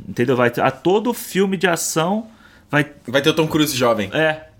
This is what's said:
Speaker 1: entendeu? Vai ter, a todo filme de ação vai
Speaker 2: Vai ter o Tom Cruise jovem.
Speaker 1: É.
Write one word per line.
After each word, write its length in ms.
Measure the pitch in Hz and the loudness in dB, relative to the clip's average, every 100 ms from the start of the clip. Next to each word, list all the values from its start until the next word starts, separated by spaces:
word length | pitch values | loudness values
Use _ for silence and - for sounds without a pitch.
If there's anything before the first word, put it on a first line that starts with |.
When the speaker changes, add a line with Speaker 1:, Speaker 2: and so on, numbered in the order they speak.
| - | -10
Speaker 1:
entendeu? 280 | - 123 123 | -2 0 2
Vai 140 | 120 | 2
ter, 120 | - | 2
a 100 | 131 | 0
todo 420 | - 170 208 233 | 0 0 2 0
filme 420 | 233 - 185 196 190 | -4 -4 -2 0 0
de 120 | 185 | -2
ação 600 | 165 - 165 170 214 - - - - _ | -2 -2 -2 0 -2 -6 -16 -20 -20 _
vai 140 | 147 - - - | 0 0 -6 -4
Speaker 2:
Vai 140 | 135 | 0
ter 80 | 151 | 2
o 40 | |
Tom 140 | 151 156 | 2 0
Cruise 280 | 160 147 127 | 0 0 2
jovem. 340 | 120 107 95 | 2 2 0
Speaker 1:
É. 320 | 151 156 156 - | 0 0 -2 -10